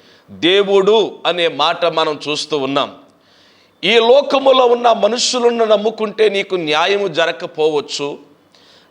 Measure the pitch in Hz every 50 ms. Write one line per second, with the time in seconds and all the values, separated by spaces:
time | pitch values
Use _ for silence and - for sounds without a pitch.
0 | _ _ _ _ _ - 101 92 147 170 190 202 202 196 196 196 180 202 220 226
1 | 180 131 - - - 160 175 175 170 165 143 139 147 165 170 165 170 165 160 160
2 | 156 156 151 143 - 143 151 143 - - 156 147 135 131 139 143 123 104 90 -
3 | - _ _ _ _ _ _ _ _ _ _ _ _ _ _ _ 156 185 233 233
4 | 226 233 254 285 277 277 277 269 269 269 262 262 254 240 240 240 240 233 220 202
5 | 202 208 233 240 - - 247 247 240 240 240 233 226 214 214 202 208 226 220 -
6 | 220 214 190 - 214 202 196 196 190 - 190 180 160 151 151 156 170 190 202 202
7 | 202 190 151 170 165 165 170 - 180 170 - 156 156 156 151 147 - - - -
8 | 143 143 160 - - _ _ _ _ _ _ _ _ _ _ _ _ _